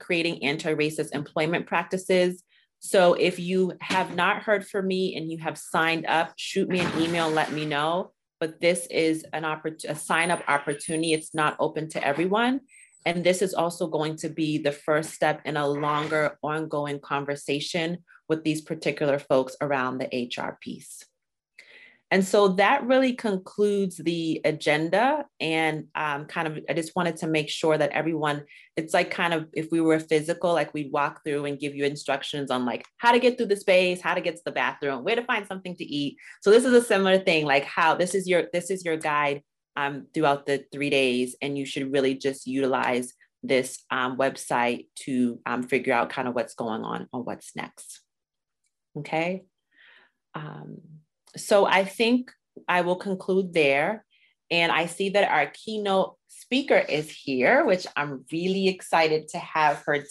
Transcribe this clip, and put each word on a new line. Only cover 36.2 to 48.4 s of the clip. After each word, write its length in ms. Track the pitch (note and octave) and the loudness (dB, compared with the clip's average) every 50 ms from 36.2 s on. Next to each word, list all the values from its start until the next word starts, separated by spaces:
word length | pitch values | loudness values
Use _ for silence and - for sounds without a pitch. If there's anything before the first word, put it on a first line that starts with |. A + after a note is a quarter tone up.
| - - - - - | -16 -20 -20 0 4
So 80 | G3 | 6
this 160 | G#3 A#3+ B3 | 8 8 8
is 80 | C4 B3 | 8 6
a 100 | A#3+ A#3 | 6 6
similar 340 | - A3 F#3+ G3 F#3+ F#3 F#3+ | 6 4 4 6 6 6 6
thing, 280 | F#3+ F#3+ E3 D#3 D3+ | 6 4 2 4 4
like, 180 | D3 C3+ C#3+ C#3+ | 4 4 2 2
how, 300 | - - G3 E3+ D#3+ E3 | 0 0 2 4 4 4
this 200 | D#3 F3 F#3 G3+ | 4 2 0 0
is 140 | G3 F3+ F3+ | -2 0 2
your, 160 | F3+ E3+ - - - | 2 2 2 0 -2
this 180 | F3 F3 - | -4 -4 -4
is 140 | F#3+ F#3 E3+ | -4 -4 -2
your 140 | E3+ D#3+ D#3 | -2 -2 -2
guide, 440 | D#3 D#3 D3 D3 D3 C#3+ C#3+ C#3+ - _ _ _ _ _ _ | -2 0 0 0 0 0 -2 -4 -6 _ _ _ _ _ _
um, 300 | D3 C#3+ C#3+ C#3+ C3+ - - - | -4 -4 -4 -4 -6 -10 -6 -2
throughout 320 | E3 D#3 C#3+ C#3+ C#3+ - | 2 4 4 4 2 0
the 220 | D3 C#3 C3+ - - | -2 -2 -2 -2 -6
three 200 | - C#3 C#3+ C#3+ | -8 -6 -2 0
days. 440 | C#3+ C#3 C3+ B2+ B2 B2 B2+ B2+ B2+ - | 2 4 4 4 2 2 0 -2 -4 -6
And 160 | C3 C#3 C#3+ | -6 -4 -4
you 80 | C#3 C3+ | -4 -6
should 260 | C3+ - D3+ C3+ C3+ C3+ | -6 -6 -6 -4 -2 0
really 200 | C#3+ C3 C3+ C3+ | 2 2 2 0
just 320 | C3+ - C#3 C3+ - - | 0 -2 -4 -4 -4 -6
utilize 680 | B2+ C3 C3+ C3+ B2+ C3+ B2 B2 B2 B2 B2 B2+ B2 - _ _ _ _ _ - | -6 -2 -2 0 0 0 0 0 0 0 -2 -4 -6 -10 _ _ _ _ _ -4
this, 440 | B2 C#3 B2+ B2+ - - - - - | 0 0 0 0 -2 -6 -14 -10 -6
um, 280 | C3+ C3 B2+ B2+ C3 B2 | -4 -2 -2 -2 -2 0
website 680 | C3+ C3+ C3+ - - - D3 B2 A#2+ A#2+ A#2+ B2 - _ _ | 0 0 -2 -4 -6 -2 0 0 2 0 0 -4 -8 _ _
to, 440 | - - D3 C3 B2 B2 A#2+ A#2 A#2 - | -14 -8 -4 0 0 0 0 0 -4 -6
um, 160 | A#2+ A#2+ A#2+ B2 | -6 -6 -6 -2
figure 320 | B2 C3+ C3+ B2+ C3 B2+ | -2 -2 0 0 0 0
out 160 | A#2 - - | 0 0 -2
kind 180 | - C#3 B2+ B2+ | -4 -4 -6 -4
of 60 | A#2+ | -2
what's 200 | B2+ A#2 - - | -4 -4 -4 -6
going 280 | - B2 A2 A2 A2+ A2+ | -8 -6 -6 -6 -6 -6
on 260 | A2 A#2 A#2+ B2 - | -6 -8 -8 -8 -8
or 120 | - B2+ - | -10 -8 -8
what's 340 | - G2+ - - - - | -8 -10 -10 -12 -14 -12
next. 440 | - - - - - - - - - _ _ _ _ _ _ _ _ | -12 -12 -12 -14 -18 -20 -20 -20 -20 _ _ _ _ _ _ _ _